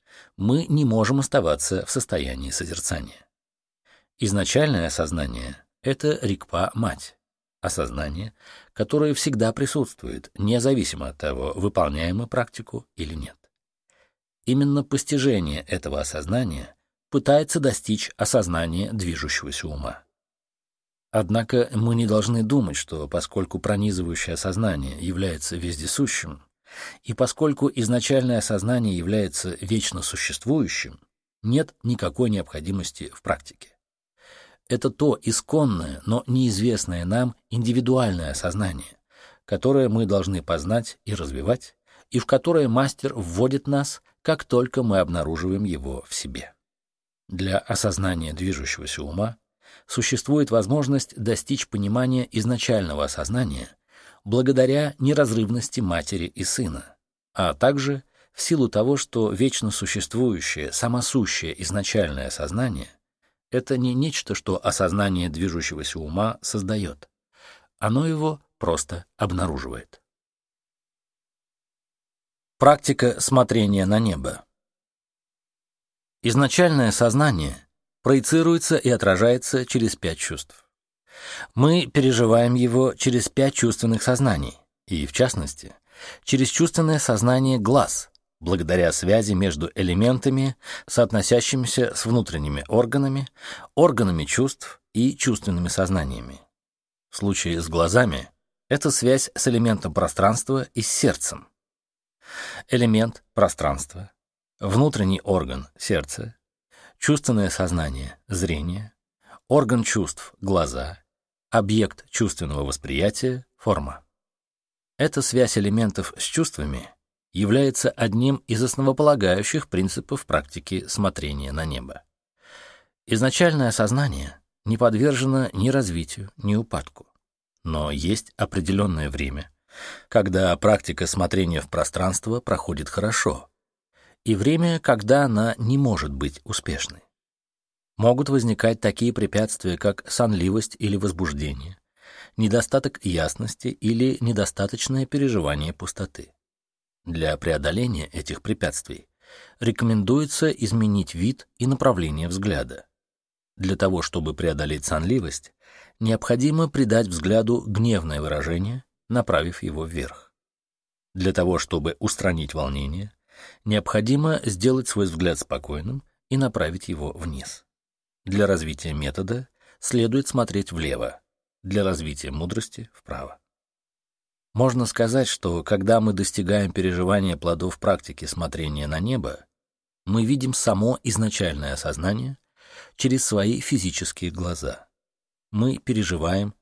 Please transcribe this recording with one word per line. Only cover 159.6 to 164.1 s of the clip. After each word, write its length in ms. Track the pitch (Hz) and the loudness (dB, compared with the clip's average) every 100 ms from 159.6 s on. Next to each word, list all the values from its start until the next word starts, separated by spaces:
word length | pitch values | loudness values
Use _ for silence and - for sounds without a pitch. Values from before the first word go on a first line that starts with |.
его 220 | 92 78 | -8 -6
вверх. 480 | 80 82 64 - - _ _ _ _ _ _ _ _ | -6 -6 -8 -10 -20 _ _ _ _ _ _ _ _
Для 180 | 92 92 | -2 0
того, 260 | 92 90 87 | 2 2 0
чтобы 380 | - 85 76 - | 0 -4 -4 -4
устранить 560 | 107 - 95 82 73 | -4 -2 -2 -2 -4
волнение, 580 | 78 67 69 69 82 104 _ _ - - - | -4 -4 -4 -6 -6 -10 _ _ -20 -20 -14
необходимо 760 | 107 104 - 107 110 | -2 -2 0 0 2